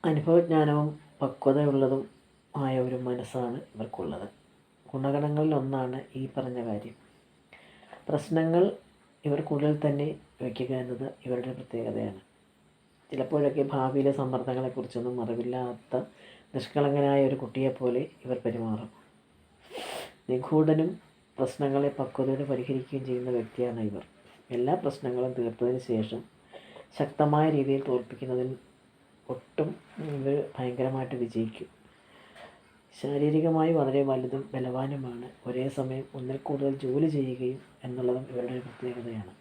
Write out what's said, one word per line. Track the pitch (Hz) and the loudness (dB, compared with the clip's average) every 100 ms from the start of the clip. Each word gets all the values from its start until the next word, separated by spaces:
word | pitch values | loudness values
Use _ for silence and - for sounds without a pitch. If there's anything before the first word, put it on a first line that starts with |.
| 170 | 4
അനുഭവജ്ഞാനവും | 151 151 170 170 156 151 147 151 151 - - | 2 6 6 6 4 6 4 2 -4 -18 -4
പക്വതയുള്ളതും | 135 - 139 139 147 139 135 135 - _ _ _ _ 143 | -4 2 4 4 4 4 4 2 -4 _ _ _ _ -4
ആയ | 135 131 | 0 0
ഒരു | 127 127 | 0 -2
മനസ്സാണ് | 127 123 120 127 120 123 - 107 | -4 -4 -4 -4 -4 -6 -10 -10
ഇവർക്കുള്ളത്. | 110 - 165 180 208 - _ _ _ _ - | -10 -6 -6 -6 -10 -16 _ _ _ _ -10
ഗുണഗണങ്ങളിൽ | 135 139 143 147 147 156 151 | -2 0 2 2 2 2 2
ഒന്നാണ് | 131 135 127 127 - 131 | 0 -2 -2 -6 -8 -8
ഈ | 135 - | -6 -4
പറഞ്ഞ | 127 123 117 | -4 -4 -4
കാര്യം. | 104 - - - _ _ _ _ - - - - - - | -6 -8 -18 -20 _ _ _ _ -20 -20 -20 -20 -18 -4
പ്രശ്നങ്ങൾ | 147 - 160 160 170 196 - _ _ _ _ 151 | -4 0 2 4 6 4 2 _ _ _ _ -2
ഇവർക്കുള്ളിൽ | 143 - 147 151 147 147 | 0 0 2 2 2 2
തന്നെ | 143 147 - - _ | 2 -2 -4 -14 _
വയ്ക്കുക | 131 113 127 127 | -8 -4 -2 -2
എന്നത് | 123 117 131 - 131 | -4 -6 -8 -8 -6
ഇവരുടെ | 123 127 | -4 -4
പ്രത്യേകതയാണ്. | 127 131 117 113 107 107 95 _ _ _ _ _ _ _ _ _ | -8 -8 -6 -4 -4 -4 -6 _ _ _ _ _ _ _ _ _
ചിലപ്പോഴൊക്കെ | 135 127 151 143 147 | -4 0 2 2 2
ഭാവിയിലെ | 139 139 131 139 139 | 0 2 2 4 2
സമ്മർദ്ദങ്ങളെക്കുറിച്ചൊന്നും | 139 127 127 127 127 131 127 107 120 123 123 | 2 0 -2 -2 -2 -2 -4 -6 -4 -4 -4
അറിവില്ലാത്ത | 113 117 120 127 123 113 - 127 107 - - - _ 135 | -4 -4 -2 -4 -4 -8 -4 -4 -4 -14 -20 -20 _ -6
നിഷ്കളങ്കനായ | 127 147 143 143 139 139 135 | -2 2 4 4 6 6 4
ഒരു | 131 | 2
കുട്ടിയെപ്പോലെ | 117 135 131 131 127 120 151 - 123 | -4 0 0 2 0 0 -2 -10 -6
ഇവർ | 123 120 | -2 -2
പെരുമാറും. | 113 113 107 113 - - _ _ _ _ _ - - - - - - - | -2 -2 -4 -6 -16 -20 _ _ _ _ _ -16 -12 -8 -10 -12 -14 -2
നിഗൂഢനും | 127 135 156 156 156 165 214 - _ _ - | -2 2 4 6 4 4 -2 -14 _ _ -4
പ്രശ്നങ്ങളെ | 131 - 143 139 143 139 | -4 0 0 2 2 0
പക്വതയോടെ | 127 - 135 135 | -6 0 0 0
പരിഹരിക്കുകയും | 120 127 127 131 127 139 131 | 0 -2 -2 -4 -4 -6 -4
ചെയ്യുന്ന | 123 123 | -4 0
വ്യക്തിയാണ് | 123 110 - 123 113 | -2 -2 -2 -2 0
ഇവർ. | 107 101 - _ - - _ | -4 -4 -12 _ -20 -20 _
എല്ലാ | 120 127 | 0 2
പ്രശ്നങ്ങളും | 180 147 135 131 123 127 | 2 0 -4 -4 -2 -2
തീർത്തതിന് | 123 117 113 123 127 | -2 -4 0 0 0
ശേഷം | 127 113 110 117 - _ _ - - - - - | 0 0 0 -4 -10 _ _ -20 -20 -20 -20 -4
ശക്തമായ | 143 - 147 151 156 | -4 2 4 6 4
രീതിയിൽ | 151 135 135 135 | 4 2 2 2
തോൽപ്പിക്കുന്നതിൽ | 123 113 120 127 127 127 131 - _ _ _ _ _ - | 0 -2 -10 -4 -2 -2 -6 -14 _ _ _ _ _ -10
ഒട്ടും | 127 - - 160 - - - | -10 -8 -2 -2 -4 -14 -10
ഇവർ | 156 143 135 143 - - | -6 -2 0 0 -2 -4
ഭയങ്കരമായിട്ട് | 127 123 131 135 127 131 | -4 0 0 0 -4 -2
വിജയിക്കും. | 117 113 110 110 - _ - _ _ - - - - - _ _ _ - | -2 0 -4 -6 -16 _ -20 _ _ -20 -20 -20 -20 -20 _ _ _ -8
ശാരീരികമായി | 139 143 147 156 165 160 160 | -2 2 4 4 4 4 4
വളരെ | 165 135 139 | 4 4 4
വലുതും | 139 127 127 135 135 | 4 2 0 -6 -6
ബലവാനുമാണ്. | 135 127 127 139 139 127 120 123 - 127 | -4 -2 -2 -2 -4 -6 -8 -12 -12 -6
ഒരേ | 123 135 | -4 -2
സമയം | 135 131 131 135 143 | -2 -4 -4 -8 -8
ഒന്നിൽ | 123 135 | -6 -6
കൂടുതൽ | - 139 139 135 | -4 0 0 0
ജോലി | 135 135 160 | 0 2 2
ചെയ്യുകയും | 147 131 127 127 131 - - | 2 -2 -2 -4 -4 -12 -12
എന്നുള്ളതും | 127 123 123 127 131 | -10 -2 0 0 -2
ഇവരുടെ | 127 120 | -6 -4
ഒരു | 127 | -6
പ്രത്യേകതയാണ്. | 123 - 123 120 117 110 95 - | -8 -8 -8 -6 -8 -8 -10 -16